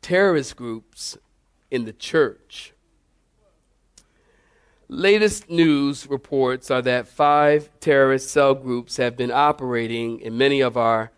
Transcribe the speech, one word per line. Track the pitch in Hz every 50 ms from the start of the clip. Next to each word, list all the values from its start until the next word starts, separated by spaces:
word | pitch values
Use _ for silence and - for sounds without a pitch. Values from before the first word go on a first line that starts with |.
terrorist | - - 175 180 196 196 175 151 135 - -
groups | - 123 117 113 113 _ _ _ - - - - - _ _ _ _ _ _ _ _ _ _
in | - 123 117
the | 110
church. | 104 _ - - - 160 143 117 - _ _ _ - - - - _ _ _ _ _ _ _ _ _ _ _ _ _ _ _ _ _ _ _ _ _ _ _ _ _ _ _ _ _ _ _ _ _ _ _ _ _ _ _ _ _ _ _ _
Latest | - - 180 196 202 214 214 214 202 - - _
news | 170 170 165 160 151 143 139 139 139 131 - 135
reports | 139 135 _ - 151 135 131 127 127 127 - -
are | 135 127
that | 123 127 123 123 117
five | - _ - 151 147 147 147 147 147 151 151 147 - _ _
terrorist | - 160 143 139 135 135 135 131 131 -
cell | - 147 143 139 135
groups | 135 131 127 123 123 120 - -
have | - 127 120 120 123
been | 127 120
operating | 120 135 147 147 151 - 139 127 123 117 117 110 117 117 117 113 117 -
in | - - 113 117
many | 131 139 139 135
of | 131 123 113 123
our | 113 113 113 110 110 110 _